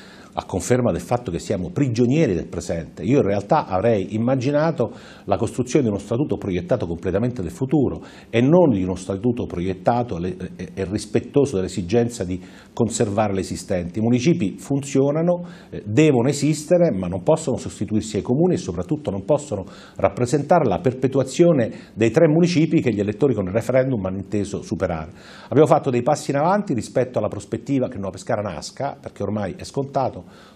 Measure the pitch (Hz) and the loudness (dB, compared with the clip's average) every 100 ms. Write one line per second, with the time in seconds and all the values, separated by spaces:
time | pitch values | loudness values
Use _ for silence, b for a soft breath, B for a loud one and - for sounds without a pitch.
0 | B B B - - 95 - 123 117 85 | B B B -8 -4 -4 0 2 2 0
1 | - 123 - 82 - 101 85 - 139 110 | -2 -4 -2 -6 -4 -4 -4 -2 0 2
2 | 120 151 143 85 - 87 - 85 78 - | 2 4 2 0 -4 -8 -6 -6 -8 -6
3 | 87 139 98 101 98 156 110 95 113 107 | 2 4 4 0 2 0 2 0 2 2
4 | 87 110 117 135 123 147 165 151 110 B | 0 -2 0 0 0 2 2 0 -2 B
5 | B B B 101 113 - 120 - 117 98 | B B B -2 -2 -4 0 2 2 0
6 | - 117 147 95 101 87 87 123 92 85 | -2 -2 -2 -4 -4 -4 -2 -2 -2 -6
7 | 95 92 123 117 85 - 131 156 110 82 | -2 0 -2 -4 -8 -6 0 2 2 -2
8 | B B B 117 127 175 160 101 92 92 | B B B 2 6 6 6 4 0 -4
9 | - 98 123 120 95 87 90 92 - 120 | -6 -2 -2 -2 -4 -4 -4 -4 -4 -4
10 | 120 85 90 87 92 - 90 - 92 104 | -4 -6 -6 -8 -12 -12 -12 -8 -6 -6
11 | - 120 - 143 135 98 92 101 87 117 | -4 -6 -2 0 2 0 -4 -6 -2 0
12 | 117 - 90 92 B B B - 110 - | 0 -4 -6 -8 B B B -2 -2 0
13 | 107 98 104 95 90 - - 92 85 110 | -2 0 0 -2 -4 -6 -4 -4 -4 -2
14 | 113 123 131 - 98 - - 139 139 135 | 0 2 2 2 0 -4 -4 -4 -2 2
15 | 139 151 170 175 - B B - 104 113 | 2 2 0 0 -4 B B -12 -2 4
16 | 156 127 127 - 147 147 - 175 170 95 | 6 6 2 2 0 0 4 6 6 4
17 | 90 87 87 156 - 107 98 - 95 107 | -2 -2 2 2 2 -4 -4 -6 -2 0
18 | - 101 90 131 180 139 - 87 90 156 | 0 -2 0 2 2 2 -2 -6 -4 -4
19 | - 95 95 - - 101 90 B B B | -4 -4 0 0 0 -8 -8 B B B
20 | 95 - 123 147 139 175 131 87 131 - | 0 0 0 0 4 4 4 2 0 0
21 | 135 - - - 170 147 110 B B B | 0 0 0 4 4 4 2 B B B
22 | 113 156 165 156 175 170 156 156 123 101 | 2 6 6 6 4 4 2 2 2 0
23 | 101 104 143 107 92 107 - 127 131 120 | 0 2 2 2 0 -2 0 2 2 0
24 | 92 95 95 104 98 92 - 85 92 82 | -2 -6 -4 -4 -4 -6 -6 -4 -2 -4
25 | 78 - B B B 120 139 151 143 120 | -8 -14 B B B 4 6 4 2 0
26 | 123 147 - 139 160 208 202 123 - 135 | 2 0 0 0 2 0 0 -4 -2 -2
27 | 123 117 104 104 - 110 - 135 123 101 | -2 -2 -4 -6 -8 -8 -2 -2 -2 -4
28 | 98 95 - 110 104 76 - - 135 - | -8 -8 -4 -4 -4 -8 -10 -8 -8 -8
29 | - - 101 107 95 - - 139 135 143 | -14 -8 -4 -4 -4 -8 -10 -6 -4 -2
30 | 120 95 - B B | -2 -4 -14 B B